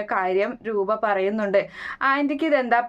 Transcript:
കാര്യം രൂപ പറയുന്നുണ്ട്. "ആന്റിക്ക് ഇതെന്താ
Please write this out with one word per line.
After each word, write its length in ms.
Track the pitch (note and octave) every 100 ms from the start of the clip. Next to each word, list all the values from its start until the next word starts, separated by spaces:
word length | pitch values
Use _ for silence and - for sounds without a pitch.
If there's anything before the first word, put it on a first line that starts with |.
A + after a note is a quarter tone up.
| G#3
കാര്യം 400 | G#3+ F#3 F#3 G#3+ A#3+ A3
രൂപ 320 | G#3 F#3+ A3 A3
പറയുന്നുണ്ട്. 560 | G3 F#3+ A3 G3+ G3 - - - -
"ആന്റിക്ക് 460 | C4+ C#4 C#4+ D4 D#4+
ഇതെന്താ 300 | C#4+ B3 A#3+